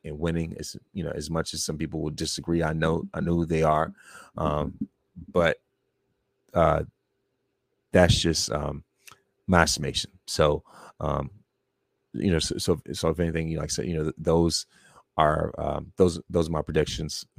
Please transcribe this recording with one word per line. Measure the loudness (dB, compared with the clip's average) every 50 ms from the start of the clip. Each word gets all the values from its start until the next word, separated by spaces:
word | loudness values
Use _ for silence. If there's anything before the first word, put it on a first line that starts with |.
| -14
and | -12 -8
winning. | -4 -2 -2 0 -2 -2 -4 -6 -12
As, | -14 -14 -14 -16 -20 _ -10
you | -8 -8
know, | -6 -6
as | -8 -6 -4
much | -4 -4 -4 -4 -6
as | -6
some | -6 -6 -6
people | -6 -6 -6 -6 -6
would | -6 -6 -6
disagree, | -6 -6 -6 -6 -6 -4 -2 0 0 0
I | 0
know, | 0 0 0 0 0 -2 -4 -6 -6
I | -4
know | -2 0 0
who | 0 0
they | 0 0 2 4
are, | 4 4 2 2 0 -4 -10 -20 -20 -20 -20 -20 -14 _
um, | -4 -2 0 0 -2 -2 -4 -6 -8 -10 -10 _ _ _ _ _ -20 -12 -2 2
but, | 2 2 2 2 -2 _ _ _ _ _ _ _ _ _ _ _ _ _ _ _ _ _ _ 2
uh, | 4 4 6 4 2 -2 -6 -12 _ _ _ _ _ _ _ _ _ _ _ _ _ _ _ _ _ _ _ 6
that's | 6 6 6 6 4
just, | 2 0 0 0 -2 -2
um, | -2 -4 -4 -4 -6 -8 -12 _ _ _ _ -20 -20 _ _ _ _ _ _
my | 4 6 6 6
estimation. | 4 2 0 -4 -4 -4 -6 -6 -8 _ _ _
So, | -4 0 2 4 4 2 0 -4 _ -20 -20 -20 -20 -12 -6
um, | -4 -4 -2 -4 -4 -6 -10 -18 _ _ _ _ _ _ _ _ _ _ _ _ _ _ -8
you | -2 0 2
know, | 2 2
so, | 0 -2 -4
so, | -2 0 0 0 -2 -4 -8
so | -6 -2 -2 0
if | 0 0
anything, | 0 0 0 -2 -2
you | -2 -4
know, | -4
like | -4 -4
I | -4
said, | -4 -4
you | -2 -2
know, | -2 -2
th-, | -4 -4
those | -2 0 2 4 4 4 4 2 -2 -4 -8 _ _ _ _ -20 -20 _ _ _
are, | 2 4 4 2 2 -2 -4 -4
um, | -6 -4 -4 -4 -4 -6 -4 2
those, | 4 4 4 2 0 -6 -4
those | -2 0 0 0
are |
my | -2 -4
predictions | -4 0 0 0 0 0 -2 -6 -8 -8 -8 -10 -12 -14 _